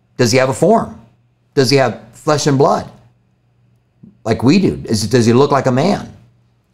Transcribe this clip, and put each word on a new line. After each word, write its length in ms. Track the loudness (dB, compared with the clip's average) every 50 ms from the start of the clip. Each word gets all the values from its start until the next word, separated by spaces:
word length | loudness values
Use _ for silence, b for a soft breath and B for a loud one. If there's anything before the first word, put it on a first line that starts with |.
| _ _ _
does 140 | -2 0 0
he 80 | 2 0
have 100 | 0 0
a 40 | -2
form? 460 | 0 2 2 2 2 0 -4 -12 -18 -20 _ _ _ _ _ _ _ _ _ -2
Does 160 | 0 0 2
he 80 | 2
have 320 | 2 0 0 -4 -8 -14 -20 -20
flesh 340 | -8 -4 -4 -2 -2 0
and 100 | 0 0
blood 340 | 2 2 2 0 -2 -6 -10 -16 -20 _ _ _ _ _ _ _ _ _ _ _ _ _ _ _ _ _ _ _ _ -20 -20 _ _ -6
like 200 | -4 -4 0 2
we 160 | 2 2 2
do? 240 | 2 -2 -4 -6 -6
Is, 220 | -6 -4 -4 -2
does 180 | 0 0 2 2
he 80 | 2 2
look 180 | 2 2 2
like 140 | 0 0 0
a 60 | 0
man? 420 | 0 0 0 0 -2 -4 -6 -12 -20 -20 _ _ _ _ _ _ _ _ _ _